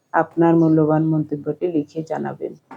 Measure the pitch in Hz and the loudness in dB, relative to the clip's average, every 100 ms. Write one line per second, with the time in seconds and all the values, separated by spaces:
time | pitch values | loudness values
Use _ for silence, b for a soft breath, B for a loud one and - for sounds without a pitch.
0 | _ 170 160 165 170 165 160 160 151 156 | _ -2 -2 2 4 4 4 4 2 2
1 | 160 156 151 147 147 147 175 160 143 160 | 0 -2 -2 -6 -8 -6 -4 -4 -6 -10
2 | 156 147 143 147 - 151 _ | -8 -8 -8 -8 -12 -14 _